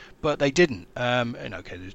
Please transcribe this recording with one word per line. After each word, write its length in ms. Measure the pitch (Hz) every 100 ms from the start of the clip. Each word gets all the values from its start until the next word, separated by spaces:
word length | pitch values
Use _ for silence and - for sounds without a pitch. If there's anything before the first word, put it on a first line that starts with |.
| - -
but 180 | 156 143
they 120 | 139
didn't. 360 | 139 170 104 -
Um, 400 | - 123 123 120 120
and 180 | 131
okay, 240 | 92 - 90
there's 160 | 92